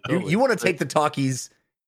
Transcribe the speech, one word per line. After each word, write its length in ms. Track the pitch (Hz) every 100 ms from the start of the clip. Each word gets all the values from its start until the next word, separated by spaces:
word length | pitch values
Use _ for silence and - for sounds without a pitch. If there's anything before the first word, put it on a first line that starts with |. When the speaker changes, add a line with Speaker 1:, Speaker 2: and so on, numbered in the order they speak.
| - 185
Speaker 1:
totally. 160 | 151
Speaker 2:
you 80 | 196
wanna 160 | 269 202
take 220 | 185 156
the 80 | 147
talkies 640 | 156 147 143 135 127 - _ _ _